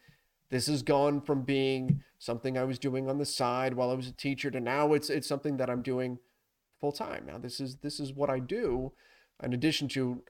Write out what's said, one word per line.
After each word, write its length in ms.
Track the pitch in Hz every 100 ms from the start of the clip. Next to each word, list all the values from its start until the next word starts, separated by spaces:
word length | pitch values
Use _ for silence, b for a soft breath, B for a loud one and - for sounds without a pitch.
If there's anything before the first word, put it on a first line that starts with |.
| b b b b _
This 160 | 127 131
has 160 | 147
gone 380 | 123 139 143 143
from 200 | 143 143
being 640 | 127 135 135 131 131 143 B B
something 380 | - 117 131 131
I 80 | 131
was 140 | 123
doing 300 | 143 131 135
on 80 | 139
the 80 | 143
side 480 | - 123 123 135
while 160 | 127 123
I 60 | 131
was 120 | 127
a 60 |
teacher 380 | 123 139 135 143
to 80 | 127
now 340 | 120 135 151
it's, 160 | 147 147
it's 180 | 147 -
something 300 | 139 151 135
that 120 | 127
I'm 120 | 123
doing 380 | 127 127 127 123 _ _ _ _ _ _
full-time. 460 | - 190 220 - 65
Now 100 | 87
this 220 | 123 120
is, 180 | 135 135
this 220 | 147 -
is 140 | 139
what 160 | 139 143
I 100 | 131
do 520 | 127 208 202 123 131 b b b b _
in 100 | 127
addition 340 | 123 156 151 139
to 340 | 135 127 123